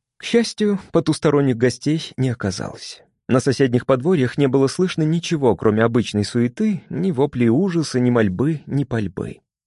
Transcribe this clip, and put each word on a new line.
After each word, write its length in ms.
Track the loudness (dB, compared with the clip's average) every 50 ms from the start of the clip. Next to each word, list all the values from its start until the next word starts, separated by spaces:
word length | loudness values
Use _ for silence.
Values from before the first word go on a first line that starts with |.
| _ _ _
К 80 | -14 -8
счастью, 540 | 0 0 0 0 0 -2 -2 0 0 0 -2 -4 -2 0
потусторонних 640 | 0 2 2 -2 0 2 2 2 4 2 2 2
гостей 560 | 2 2 0 0 0 -2 -2 -2 -2 -4 -8 -6
не 140 | -4 -2 -2
оказалось. 720 | -2 -2 -4 -6 -4 -4 -8 -10 -10 -14 -16 -18 -18 -20 _ _ _ _ _ 0
На 120 | 0 0
соседних 460 | 2 0 0 2 0 2 2 0 2
подворьях 520 | 2 0 0 2 0 2 2 0 0 0 0
не 100 | 0 2
было 200 | 4 2 2 2
слышно 340 | 0 0 -2 -2 0 -2 0
ничего, 540 | 0 0 -2 -2 -2 -4 0 2 2 2
кроме 260 | 2 2 2 2 4 2
обычной 420 | 2 2 0 -2 0 -2 -2 -2
суеты, 600 | -2 0 -2 -2 -2 -2 -2 -2 -2 -2 -2 -6 -8
ни 200 | -6 -4 -4 -2
воплей 380 | 0 0 -2 -2 0 0 2 2
ужаса, 500 | 4 2 2 0 0 -2 -4 -2 -2 0
ни 120 | 2 2
мольбы, 500 | 4 2 2 2 0 0 -2 -2 -2 -4 -6
ни 180 | -6 -4 -4 -4
пальбы. 560 | -2 -4 -4 -4 -6 -6 -8 -8 -8 -10 -16 _ _ _ _ _